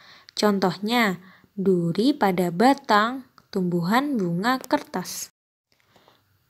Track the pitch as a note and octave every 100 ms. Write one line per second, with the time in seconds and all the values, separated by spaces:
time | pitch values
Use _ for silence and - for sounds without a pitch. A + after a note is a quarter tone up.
0 | - - - - G#3+ G3+ F#3+ E3 G#3 A#3+
1 | G#3+ F3+ - - _ G3 F#3+ F3+ E3+ E3
2 | B3+ D4 G3+ F#3 F3 E3+ B3 C4+ - G#3
3 | A3+ C4 - _ _ G3 F3+ F3 E3+ A#3
4 | D4 B3 F3+ E3+ A3+ C4 - D4 - F#3
5 | F3+ - - _ _ _ _ _ _ _
6 | _ _ _ _